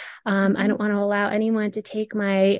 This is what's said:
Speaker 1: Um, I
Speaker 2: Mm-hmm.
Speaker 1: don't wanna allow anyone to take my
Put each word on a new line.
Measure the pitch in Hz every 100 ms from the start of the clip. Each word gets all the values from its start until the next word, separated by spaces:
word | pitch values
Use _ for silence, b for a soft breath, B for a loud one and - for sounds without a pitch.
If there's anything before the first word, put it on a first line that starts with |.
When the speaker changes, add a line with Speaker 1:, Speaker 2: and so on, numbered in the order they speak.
| B B 220
Speaker 1:
Um, | 196 214 -
I |
Speaker 2:
Mm-hmm. | -
Speaker 1:
don't | -
wanna | 208 202
allow | 202 202 202
anyone | 214 220 220 208
to | 214
take | - 214 214
my | 214 202 190 196 202